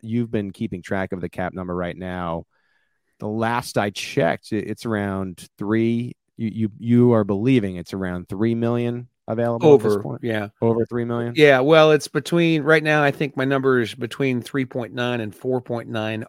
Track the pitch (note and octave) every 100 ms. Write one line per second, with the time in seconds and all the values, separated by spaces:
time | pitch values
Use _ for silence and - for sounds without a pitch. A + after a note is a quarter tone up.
0 | A2+ A#2 A#2 A#2 G2 - A2+ F#2 - G2
1 | F#2+ F#2 F2 - F2+ E2+ F2+ F2+ F2 E2
2 | F2+ F2+ F2 E2 - _ _ _ _ _
3 | _ - G#2+ A2 A2+ A#2+ - B2 G#2 -
4 | - - D#3+ - - G#2+ F#2+ G#2+ A#2 G#2+
5 | G2+ F#2+ F#2+ F2 - - G2+ A2 A2+ A#2
6 | B2 - _ - A2+ G2+ A2 - A#2 A#2+
7 | B2 A2+ G2+ G2+ A#2+ C3 G2 F2+ E2+ G2
8 | F#2 F2+ F2 G2 A2+ A#2 A#2 A#2+ A#2+ A#2+
9 | A#2+ _ - A2+ A#2 A#2 D3+ C#3 G#2+ G2+
10 | G#2 C3 A#2+ A2 G#2 - A#2 A2+ A2 A#2+
11 | A#2 A#2+ A#2+ A#2+ D3 C3 C3+ D#3+ D#3 D3+
12 | - D3+ - E3+ E3 D#3+ C#3+ D#3+ D#3 D3+
13 | C#3+ - C#3+ - C3 C3+ C3+ B2+ A2 A2
14 | A#2 - C#3 B2 - C#3+ B2+ C3 A2 C3
15 | A#2+ A#2+ G#2+ - B2+ B2+ B2 A#2 A#2+ A#2
16 | A2 A2